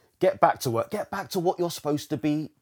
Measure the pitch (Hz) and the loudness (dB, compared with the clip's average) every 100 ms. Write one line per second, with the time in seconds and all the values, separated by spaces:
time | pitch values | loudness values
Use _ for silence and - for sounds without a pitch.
0 | _ _ 185 - 170 - 135 113 117 208 | _ _ 0 4 4 4 0 0 -2 -4
1 | 196 196 165 190 175 185 175 - 147 147 | -6 -6 -6 -2 -2 0 -2 -2 -2 -4
2 | - 151 151 151 156 - | -2 -4 -2 -2 -4 -12